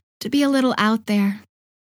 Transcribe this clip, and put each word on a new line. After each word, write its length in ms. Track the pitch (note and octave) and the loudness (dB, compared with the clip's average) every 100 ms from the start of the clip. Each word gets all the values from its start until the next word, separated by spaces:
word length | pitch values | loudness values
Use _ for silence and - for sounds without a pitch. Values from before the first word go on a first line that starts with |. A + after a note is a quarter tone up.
| _ - | _ -14
to 80 | A3 | -4
be 140 | C#4+ | 0
a 60 | C#4 | 2
little 260 | C4+ C4 - | 2 0 0
out 300 | G#3+ A3 A3 | 0 0 0
there. 340 | G#3 G3 G3+ - _ _ _ _ | 0 0 -4 -12 _ _ _ _